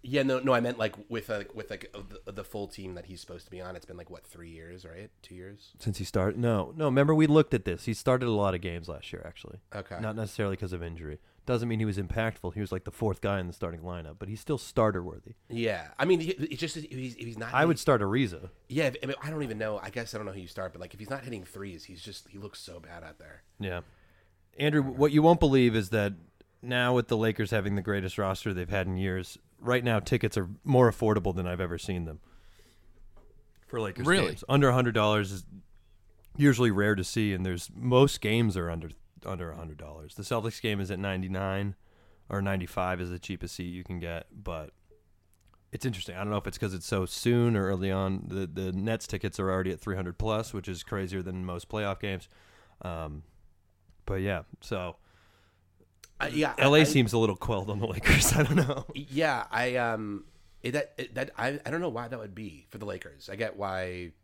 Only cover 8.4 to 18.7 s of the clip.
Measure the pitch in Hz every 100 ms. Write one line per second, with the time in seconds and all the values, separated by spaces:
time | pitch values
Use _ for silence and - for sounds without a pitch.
8.4 | 101 90 90 85 82 73 - 82 80 -
9.4 | - 101 _ 104 - 101 110 110 107 -
10.4 | 101 95 95 87 85 82 76 76 _ _
11.4 | - 120 120 110 110 98 92 113 113 -
12.4 | 90 107 101 92 - - 110 92 101 98
13.4 | 90 85 87 85 87 87 78 80 98 107
14.4 | - 139 - - 110 92 87 - - -
15.4 | _ 117 113 90 76 - 151 175 165 185
16.4 | 156 139 165 160 151 131 127 117 117 110
17.4 | 117 127 165 160 - 123 101 117 117 82
18.4 | 92 - _